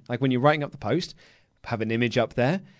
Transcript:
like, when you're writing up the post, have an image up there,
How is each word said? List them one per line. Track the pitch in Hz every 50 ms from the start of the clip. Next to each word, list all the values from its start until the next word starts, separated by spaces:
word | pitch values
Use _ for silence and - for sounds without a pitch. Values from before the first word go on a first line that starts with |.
| - -
like, | 123 123
when | 139 135
you're | 127 123
writing | 127 147 151 156 143
up | -
the | - -
post, | - 104 127 175 175 - - - - - _ _ _ _ _ _ -
have | - 120 104
an | 110 110
image | 113 117 123 120 104 127
up | 113 - -
there, | - 120 131 175 196 - - - _